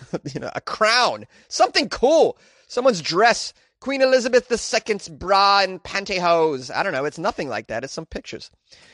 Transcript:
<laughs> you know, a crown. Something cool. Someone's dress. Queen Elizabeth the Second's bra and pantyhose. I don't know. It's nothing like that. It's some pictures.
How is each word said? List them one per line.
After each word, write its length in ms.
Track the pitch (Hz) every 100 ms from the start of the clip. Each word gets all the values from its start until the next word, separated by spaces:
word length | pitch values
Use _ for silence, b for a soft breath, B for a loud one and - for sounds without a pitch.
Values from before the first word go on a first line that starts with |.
| -
<laughs> 280 | 160 143
you 60 | 135
know, 100 | -
a 60 | -
crown. 640 | - - 214 240 220 107 107 b b
Something 420 | - 359 381 247
cool. 480 | - 254 320 214 - b b b
Someone's 360 | - 262 190
dress. 500 | 131 156 233 220 - _ _ _
Queen 220 | 254 269
Elizabeth 460 | 262 262 240 247 -
the 100 | 240
Second's 500 | - 226 - 208 -
bra 520 | 175 175 196 196 202
and 220 | 190 185
pantyhose. 920 | - 196 196 185 175 170 160 135 127
I 80 | 123
don't 100 | 190
know. 120 | 139
It's 140 | 147 151
nothing 300 | 185 240 147
like 180 | 110 107
that. 180 | 113
It's 80 | 135
some 140 | - 160
pictures. 440 | - - - - _ _ b b